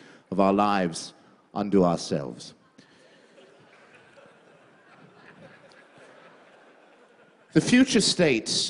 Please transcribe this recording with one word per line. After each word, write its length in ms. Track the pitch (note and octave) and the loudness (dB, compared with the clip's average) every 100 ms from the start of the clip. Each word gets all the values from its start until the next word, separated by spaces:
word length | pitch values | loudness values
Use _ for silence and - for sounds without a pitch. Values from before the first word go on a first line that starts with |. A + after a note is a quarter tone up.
| - - - | -20 -20 -10
of 100 | F#2 | 0
our 140 | G2 | 2
lives 640 | G2 G#2 G2+ F2+ E2 - - _ _ _ - | 2 2 0 -2 -4 -14 -20 _ _ _ -8
unto 280 | G#2 F#2+ | 0 2
ourselves. 720 | F2+ E2 - E2+ C2+ A#1 - - _ _ - _ _ _ _ _ - _ _ - - - _ - - _ _ _ _ _ _ - - - - - - - C#5 - - - - - - - - - - - _ _ _ _ _ _ _ | 2 0 -4 -8 -8 -14 -20 -20 _ _ -20 _ _ _ _ _ -20 _ _ -20 -20 -20 _ -20 -20 _ _ _ _ _ _ -20 -20 -20 -20 -20 -20 -20 -20 -20 -20 -20 -20 -20 -20 -20 -20 -20 -20 -20 _ _ _ _ _ _ _
The 80 | D#3+ | -2
future 400 | - B3 C4 A3 | 2 2 4 2
states 680 | - - E3 A#2 - - - | 0 2 2 0 -2 -6 -6